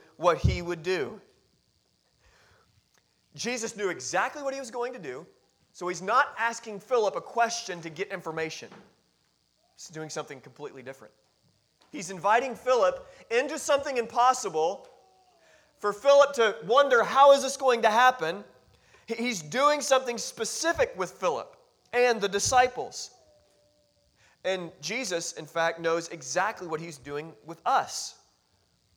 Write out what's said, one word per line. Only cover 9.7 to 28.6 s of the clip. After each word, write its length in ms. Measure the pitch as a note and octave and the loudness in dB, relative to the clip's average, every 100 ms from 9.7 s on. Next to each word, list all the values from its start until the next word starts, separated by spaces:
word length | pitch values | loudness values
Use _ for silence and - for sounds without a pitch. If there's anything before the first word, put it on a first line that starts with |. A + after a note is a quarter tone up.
| - | -20
He's 120 | - | -18
doing 220 | D#3 D#3 | -14 -10
something 320 | D#3 D3 C3+ | -10 -10 -12
completely 420 | C3 B2 C#3+ C3+ | -18 -16 -16 -16
different. 300 | B2 C3+ - _ _ _ _ _ _ _ _ | -16 -18 -20 _ _ _ _ _ _ _ _
He's 200 | D4+ F3 | -12 -10
inviting 440 | F#3 F#3 A#3 C4+ G#3+ | -4 2 2 0 -4
Philip 540 | B3+ B3 F#3 F3+ - - - | 0 4 4 2 -8 -20 -4
into 260 | A#3 C#4 D4+ | -2 -2 -4
something 400 | - C#4+ C#4+ B3+ | 0 0 0 -4
impossible 920 | A3+ A#3+ B3 B3 G3+ D#3+ E3 - - - _ _ _ _ _ _ _ _ | -4 2 4 4 0 0 -2 -2 -12 -20 _ _ _ _ _ _ _ _
for 120 | G#3 | -4
Philip 420 | G3+ C#4 C#4+ C#4 | 0 6 8 8
to 220 | A#3 A3+ - E3 | 6 2 2 2
wonder, 380 | B3+ C#4 A#3+ | 4 6 4
"How 280 | F#3 B3+ C#4 | 4 8 10
is 100 | C#4 | 10
this 160 | C4 - | 6 -2
going 240 | C4+ A#3 | 0 2
to 80 | A3 | 4
happen?" 540 | A3 B3+ B3+ D#3+ G3 G3+ _ _ _ _ _ - | 6 4 4 -2 -6 -12 _ _ _ _ _ -12
He, 80 | |
he's 280 | A3+ B3 G3 | -6 -4 -6
doing 400 | D3+ A#3+ D4 D4 | -4 2 4 4
something 360 | - C4 B3+ A#3 | 4 2 2 -6
specific 720 | - - A3 - E4 E4 B3 F#3 | -8 -8 -6 -4 -2 0 -2 -2
with 140 | F3+ | -8
Philip 440 | - F#3 B2+ F#2 - _ _ _ | -4 -4 -4 -6 -16 _ _ _
and 260 | A#3+ B3 A3+ | 2 2 2
the 80 | G3 | -2
disciples. 840 | G3+ - B3+ B3+ E3+ B2 - - _ _ _ _ _ _ _ _ _ _ _ _ _ | -2 2 4 4 0 -10 -10 -16 _ _ _ _ _ _ _ _ _ _ _ _ _
And 280 | F3+ F#3+ E3+ - | -4 -4 -6 -12
Jesus, 520 | D3+ A#3 A3 E3+ E3 | -8 -6 -4 -4 -6
in 120 | - D3+ | -10 -8
fact, 340 | E3+ E3 E3 | -2 -2 0
knows 280 | E3 E3 E3 | -2 -2 -4
exactly 600 | E3 C#3 F3+ G3+ - F3 | -12 -6 -2 -2 -4 -8
what 120 | D#3 | -8
he's 180 | E3+ C#3+ | -8 -14
doing 360 | C3 D3 E3 D3+ D3 | -12 -10 -10 -16 -18
with 160 | E3 - | -8 0
us. 500 | B3+ - - - - _ _ _ _ | 0 0 -6 -12 -16 _ _ _ _